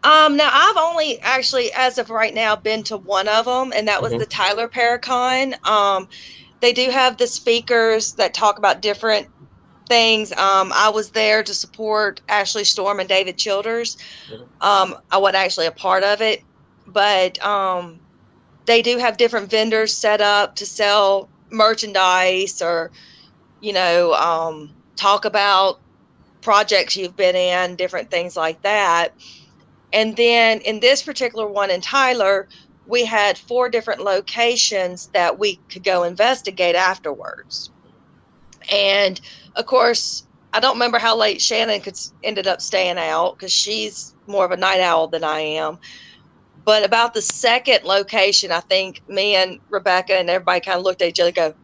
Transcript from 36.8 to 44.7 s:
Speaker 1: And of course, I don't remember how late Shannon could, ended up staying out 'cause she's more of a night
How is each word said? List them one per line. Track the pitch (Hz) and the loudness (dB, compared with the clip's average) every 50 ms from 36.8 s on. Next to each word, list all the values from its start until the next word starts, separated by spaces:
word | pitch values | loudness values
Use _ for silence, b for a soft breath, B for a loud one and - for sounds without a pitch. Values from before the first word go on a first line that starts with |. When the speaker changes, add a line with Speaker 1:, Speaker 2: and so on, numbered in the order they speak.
| 190 180 190 - - 156 139 117 - - - - - _ - - - - _ _ _ _ _ _ _ _ _ _ _ _ _ _ _ - - _ - - | 2 0 0 -2 -6 -8 -8 -8 -12 -16 -16 -16 -18 _ -14 -14 -14 -14 _ _ _ _ _ _ _ _ _ _ _ _ _ _ _ -20 -20 _ -6 -2
Speaker 1:
And | 196 208 202 196 196 202 202 190 190 - B B B B B B B | 0 0 2 2 2 2 0 0 -2 -6 B B B B B B B
of | - 233 | -8 -6
course, | - 262 254 240 233 240 - - - - - - _ _ _ _ _ - | 0 2 2 2 2 0 -2 -4 -6 -10 -12 -14 _ _ _ _ _ -4
I | 214 | 0
don't | 233 262 247 | 0 0 0
remember | 233 247 247 233 233 | 0 -2 0 0 0
how | 220 226 220 | 0 0 0
late | 233 220 214 196 180 | 2 0 -2 0 -2
Shannon | - - 233 220 226 233 208 202 | -2 -2 0 -2 -2 -2 -4 -6
could, | 190 196 185 - - - _ _ - | -6 -12 -14 -12 -16 -16 _ _ -8
ended | 220 214 202 185 | -6 -6 -4 -4
up | 190 180 180 | -4 -4 -4
staying | - - - 190 185 180 175 180 | -6 -4 -2 -2 -2 -2 -2 -4
out | 165 160 156 160 170 180 - _ | -4 -4 -2 -2 -2 -2 -4 _
'cause | - 185 | -8 -4
she's | - - - 202 214 220 214 214 - - - - _ _ _ | -2 -2 -2 -2 -4 -6 -6 -8 -10 -14 -16 -18 _ _ _
more | - 202 202 190 | -6 -2 -2 0
of | 175 | 0
a | 185 | 0
night | 180 185 190 | -2 0 0